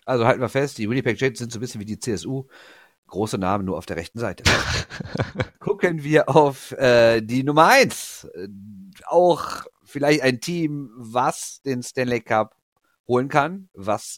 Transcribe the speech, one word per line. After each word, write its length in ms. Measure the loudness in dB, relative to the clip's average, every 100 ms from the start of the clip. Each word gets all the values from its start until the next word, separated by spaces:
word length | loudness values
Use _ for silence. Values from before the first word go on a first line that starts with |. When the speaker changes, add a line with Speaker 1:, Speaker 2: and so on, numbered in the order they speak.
Speaker 1:
also 220 | -4 2 2
halten 140 | 2
wir 80 | 0
fest, 300 | -2 -4 -4
die 100 | -2
Winnipeg 320 | 0 -2 0
Jets 180 | -2 -2
sind 140 | -10
so 60 | -8
ein 20 |
bisschen 200 | -10 -10
wie 40 |
die 140 | -10 -6
C 140 | -4
S 140 | -4 -4
U. 200 | -8 -10 -20 -20 -20 _ _ _
Große 300 | -6 -4 -2
Namen 300 | 0 0 -2
nur 100 | -6
auf 100 | -6
der 100 | -8
rechten 220 | -8 -8
Seite. 240 | -8 -6 -4 -4 -4 -6 -8 -12
Speaker 2:
<laughs> 560 | -8 -6 -6 -6 -8 _
Speaker 1:
Gucken 420 | -6 0 0 -2
wir 280 | 2 2 6
auf, 420 | 6 4 0 -10
äh, 480 | 0 4 6 6 4
die 240 | 0 -2
Nummer 240 | 2 6 6
eins. 580 | 6 4 -2 -12 -16 -18
Äh, 140 | -14 -14 -14 -18 -18 -20 -18 0
auch 580 | 4 4 2 -4 -10 -14 _
vielleicht 380 | _ -2 2 2
ein 180 | 2 0
Team, 500 | -4 -2 -2 -4 -10 -14
was 640 | -6 -2 0 -2 -10 -8
den 200 | -6 -4
Stanley 400 | -4 -4 -2 -2
Cup 340 | 0 0 0 _ _ _ _ _ -2
holen 220 | 0 2
kann, 400 | 0 0 -4 -14
was 420 | -8 -4 -4 -6